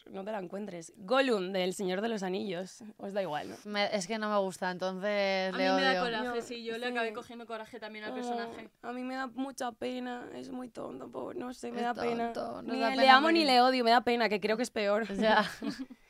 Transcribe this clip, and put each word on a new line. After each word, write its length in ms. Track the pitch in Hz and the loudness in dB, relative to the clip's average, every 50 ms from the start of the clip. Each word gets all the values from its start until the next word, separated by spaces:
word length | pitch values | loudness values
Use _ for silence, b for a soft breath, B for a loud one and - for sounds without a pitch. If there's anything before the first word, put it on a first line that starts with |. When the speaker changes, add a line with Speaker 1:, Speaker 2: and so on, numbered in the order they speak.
| _ - | _ -14
Speaker 1:
no 120 | 208 190 | -12 -10
te 80 | 190 214 | -8 -8
la 80 | 220 202 | -8 -8
encuentres. 540 | 185 170 190 185 214 196 175 170 160 - - | -8 -8 -8 -8 -8 -8 -10 -12 -14 -16 -18
Gollum, 560 | - 196 185 254 277 277 262 226 196 180 185 | -16 -4 0 2 4 4 4 2 2 0 0
del 200 | 196 185 180 185 | 0 0 0 0
Señor 300 | 180 - 196 180 185 190 | -2 -2 -2 -2 0 0
de 60 | 214 233 | 0 -2
los 120 | 220 202 | -2 -2
Anillos. 600 | 190 185 185 202 220 202 170 175 190 180 - - 226 214 - - | -2 -2 -2 -2 -4 -4 -4 -6 -8 -10 -12 -16 -18 -18 -14 -12
Os 160 | - 202 190 | -10 -6 -4
da 80 | 208 | -2
igual, 260 | 190 160 147 147 - - | -2 -2 -2 -4 -4 -6
¿no? 80 | - - - | -10 -12 -10
Speaker 2:
Me, 220 | 208 208 202 202 - - | -6 -2 0 0 2 0
es 100 | 202 170 | -2 -2
que 120 | 185 226 220 | -2 -4 -2
no 120 | 214 214 | -2 2
me 60 | 208 202 | 2 2
gusta, 320 | 190 190 175 - 196 180 | 2 0 -2 -4 -4 -4
entonces 840 | 180 180 185 185 190 185 190 208 208 202 196 196 190 190 185 190 190 | -2 -2 -4 -4 -4 -2 -2 0 2 2 2 2 2 2 0 0 0
Speaker 3:
A 20 | |
Speaker 2:
le 140 | - 190 190 | 2 2 4
Speaker 3:
mí 40 | 190 | 4
me 80 | 190 | 4
da 80 | - 262 | 4 2
Speaker 2:
odio. 100 | - 185 254 240 226 220 | 2 2 0 0 -2 -2
Speaker 3:
coraje, 160 | 247 247 240 233 | -2 -2 -4 -4
Speaker 1:
Yo, 40 | 226 | -6
Speaker 3:
sí, 180 | 247 240 233 226 | -6 -8 -8 -6
yo 120 | 226 226 | -6 -6
le 100 | 233 247 | -4 -4
Speaker 1:
sí. 60 | 247 | -2
Speaker 3:
acabé 200 | 247 240 233 220 214 | -2 -2 -2 -2 -4
cogiendo 320 | 240 233 - 233 233 233 | -8 -10 -12 -14 -14 -12
coraje 340 | 220 226 220 220 - 247 220 | -10 -10 -10 -10 -12 -12 -12
también 240 | 220 208 214 214 214 | -12 -12 -12 -10 -10
al 80 | 226 | -8
Speaker 1:
Oh, 20 | 254 | -6
Speaker 3:
personaje. 540 | 254 247 240 240 233 233 233 233 226 220 - _ _ | -6 -4 -4 -4 -4 -6 -8 -10 -12 -14 -18 _ _
Speaker 1:
a 100 | - 233 | -12 -10
mí 100 | 247 254 | -8 -8
me 140 | 254 254 262 | -8 -6 -6
da 100 | 262 269 247 | -6 -6 -6
mucha 440 | 233 254 262 277 262 - 262 240 | -6 -6 -6 -6 -6 -6 -6 -6
pena, 560 | 226 - 240 254 254 254 247 247 247 247 - - 247 | -6 -6 -6 -6 -4 -6 -6 -6 -8 -10 -10 -12 -12
es 160 | 254 254 262 | -12 -10 -10
muy 180 | 254 254 254 240 | -10 -10 -10 -10
tonto, 420 | - - - - 262 262 254 254 | -10 -10 -10 -10 -10 -12 -12 -10
pobre, 280 | - - - - - - | -8 -8 -8 -8 -8 -8
no 140 | 247 254 254 | -8 -8 -10
sé, 180 | - 247 240 | -10 -10 -8
me 60 | 240 240 | -4 -2
Speaker 2:
Es 40 | 240 | -2
Speaker 1:
da 80 | 240 240 | -2 -2
pena. 380 | 220 233 240 233 233 233 233 226 | -2 -2 -2 0 0 -2 -2 -4
Speaker 2:
tonto, 280 | - 226 233 233 - | -6 -6 -6 -8 -8
nos 120 | - 226 - | -6 -4 -2
Speaker 1:
Ni 40 | - | 0
Speaker 2:
da 80 | 226 226 | 0 2
Speaker 1:
le 60 | 262 | 4
Speaker 2:
pena 200 | 269 269 262 262 | 6 10 10 10
Speaker 1:
amo 140 | 269 302 330 | 10 8 6
ni 80 | 330 330 | 6 6
Speaker 2:
porque 120 | 311 269 | 6 8
Speaker 1:
le 80 | 254 240 | 8 8
odio, 220 | 247 262 262 254 233 | 8 6 6 4 6
me 60 | 226 | 6
da 120 | 233 247 | 6 6
pena, 260 | - 247 240 240 226 202 | 6 4 2 2 2 2
que 120 | 214 190 | 2 0
creo 180 | 185 214 220 220 | 0 0 0 0
que 40 | 254 | -2
es 60 | - | -2
peor. 400 | - 226 208 202 208 220 226 196 | -2 -2 0 2 2 0 0 -2
Speaker 2:
O 60 | 196 | -2
sea, 340 | 190 214 214 214 214 202 - - - | 2 4 6 6 6 4 2 -4 -6
Speaker 1:
<laughs> 380 | - 294 269 - 262 - 247 b b b | -8 -8 -8 -8 -12 -14 -14 b b b